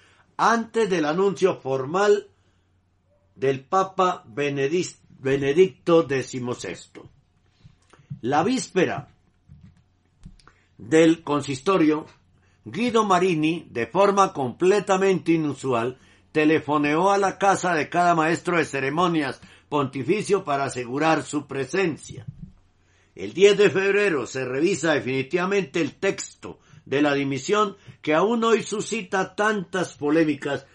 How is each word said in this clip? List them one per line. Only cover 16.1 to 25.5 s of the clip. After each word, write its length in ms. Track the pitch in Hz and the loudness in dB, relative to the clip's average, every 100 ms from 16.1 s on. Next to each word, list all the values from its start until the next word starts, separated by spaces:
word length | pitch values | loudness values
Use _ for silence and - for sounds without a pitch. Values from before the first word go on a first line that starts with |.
| _ _ | _ _
telefoneó 800 | 156 156 156 - 151 147 156 190 | 0 2 2 0 -2 0 2 2
a 60 | 196 | 2
la 200 | 190 180 | 0 0
casa 360 | 196 170 180 | 0 0 0
de 140 | 165 135 | -2 -2
cada 280 | 175 175 160 | 0 2 2
maestro 420 | 156 160 - 175 | 0 -2 0 -2
de 60 | |
ceremonias 760 | 135 135 135 156 180 165 135 - - - _ | -2 -4 -4 0 0 0 -2 -8 -16 -20 _
pontificio 720 | 143 131 139 127 208 180 196 | -2 -2 -4 -2 -2 0 -2
para 220 | - 139 | 0 -4
asegurar 580 | 135 127 117 135 160 151 | -4 -6 -6 -2 0 0
su 240 | 135 151 - | -2 -8 -6
presencia. 800 | 135 135 180 185 131 - - - - - - _ _ _ _ _ | -8 -4 -2 -2 -4 -12 -18 -16 -16 -20 -20 _ _ _ _ _
El 180 | - 98 | -14 -8
diez 240 | 123 202 196 | 4 6 6
de 140 | 202 | 4
febrero 560 | 180 196 196 208 147 139 | 2 0 0 0 -2 -4
se 180 | 131 | -6
revisa 480 | 127 135 175 175 165 | -6 -2 0 0 0
definitivamente 880 | 143 120 131 131 175 185 | 0 -2 -4 -2 -4 -2